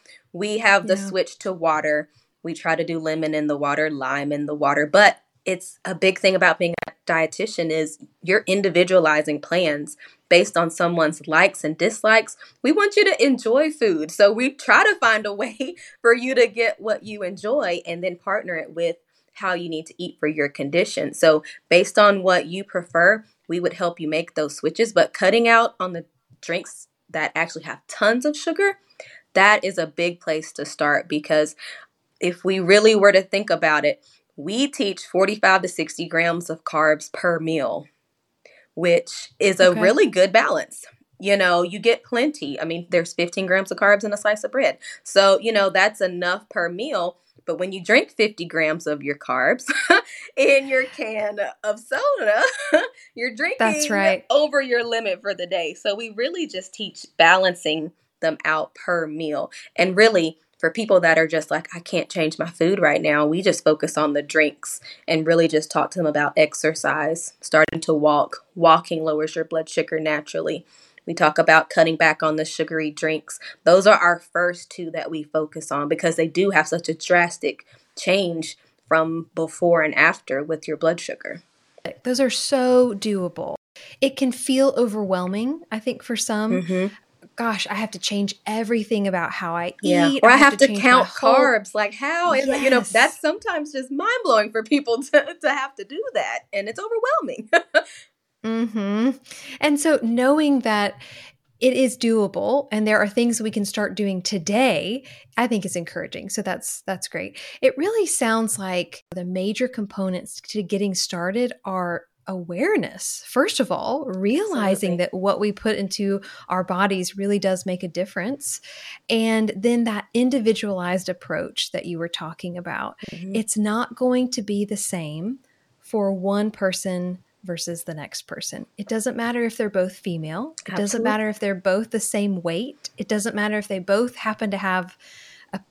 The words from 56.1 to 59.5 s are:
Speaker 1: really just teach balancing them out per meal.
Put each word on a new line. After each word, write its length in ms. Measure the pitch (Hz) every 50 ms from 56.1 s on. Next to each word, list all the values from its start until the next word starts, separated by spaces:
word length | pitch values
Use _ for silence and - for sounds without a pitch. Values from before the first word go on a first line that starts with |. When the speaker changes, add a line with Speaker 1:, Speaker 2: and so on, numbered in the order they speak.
Speaker 1:
really 340 | 208 208 247 302 349 359 320
just 280 | 302 - 185 185 - -
teach 320 | - 214 185 - - - - _ -
balancing 720 | 165 165 180 190 190 185 175 - - 156 151 160 156 160 _ _ _ _ _ -
them 180 | - 160 156 - -
out 300 | 160 156 156 156 - _
per 320 | - - - 175 170 160 156
meal. 440 | 151 156 165 151 151 135 - -